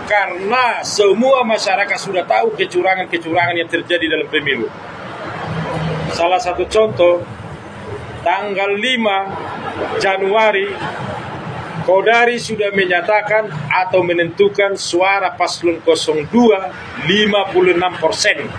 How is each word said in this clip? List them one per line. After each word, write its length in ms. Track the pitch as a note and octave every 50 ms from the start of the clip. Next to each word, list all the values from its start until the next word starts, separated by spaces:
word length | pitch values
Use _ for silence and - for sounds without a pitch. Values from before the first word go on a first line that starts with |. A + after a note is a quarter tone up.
| -
karena 800 | - G#3 G#3 F#3+ F#3 F3 F3+ G3 G3+ A#3+ B3+ B3+ A#3+ G3+ F3 D3+
semua 560 | - - - G#3 G3 F#3 A3 B3+ C4 C4+ B3+ A#3+ A3
masyarakat 480 | A3 G3+ - G3+ F#3 G3 G3+ G3 F#3+
sudah 320 | E3+ - G3 F3+ F3+ E3+ -
tahu 240 | - A3 A#3 A3+ G#3 F#3
kecurangan-kecurangan 960 | F#3+ - F3+ F3+ F3 F#3+ F#3+ F#3 F3+ F3+ F3+ E3+ E3 E3 E3 F3 F3 F3 E3+
yang 120 | E3+ E3 E3
terjadi 320 | F3 D#3 - - F3 E3+ D#3+
dalam 240 | D#3 D#3+ D3+ D3 D3
pemilu. 400 | D3+ D#3 D3 C#3+ C3+ A#2 A2 G2+ - - - - - - - - - - - - - - - - D#3+ E3 D#3+ - - D#3+ D#3+ D#3+ D#3+ D#3 D#3 D3+
Salah 240 | - - E3+ F3 F#3
satu 320 | F3+ - F#3 E3+ - F3+ -
contoh, 560 | - G#3+ A3 G#3+ G#3+ - F3 F3 F3 F3 - - - - - - - - - - - - - - - - - - - -
tanggal 560 | - E3 F3+ G3 G3+ G#3 G3 F#3 G3 G3+ G3+
lima 560 | G#3 A3 B3+ C4 A#3 A3+ G#3 G3 G3 G3 G3 F#3+ - - - - - - - - - - - -
Januari, 720 | - - G3 F#3+ F#3+ F#3+ F#3+ G3+ A3 A3 G#3+ G3+ F#3+ G3 G3+ F#3+ - - - - - - - - - - - - - - - - - - - - E3 D#3+ E3
Kodari 480 | F#3 F#3+ G3 G#3 A#3 A#3 A#3+ A#3+ A#3+
sudah 360 | A#3 - - A3 G3+ G#3 G3+ G3
menyatakan 720 | G3 F#3+ F3+ F3+ F3 E3+ G#3 G#3+ G#3 G#3 G#3 G#3+ A3 G#3+ G3+ - - - -
atau 360 | D3 F3+ F#3 - - F#3 F3
menentukan 720 | F3 E3+ E3+ E3+ E3 E3+ - G3+ G3+ G3+ - G3+ G3 G3
suara 560 | - - - E3+ F3 F#3 G3 G3 G3 F#3+ F3 -
paslon 440 | - F3 E3+ - - E3 E3+ E3 D#3+
kosong 480 | - E3 D#3+ D#3+ - D#3+ D3+ D#3 D3 D3
dua 400 | - A#3 A#3+ A3+ G3+ F#3+ F#3+ F3+ - - - - - B2 C#3+ D#3
lima 400 | F#3+ G#3 G#3+ G#3 G#3 G3+ F#3+ F#3+
puluh 240 | E3+ F3+ F#3 F#3
enam 240 | E3+ F3 F3+ F3+ F3
persen. 480 | - E3 D#3+ - - - G#3 F#3 C#3+ C#3+ C3+ -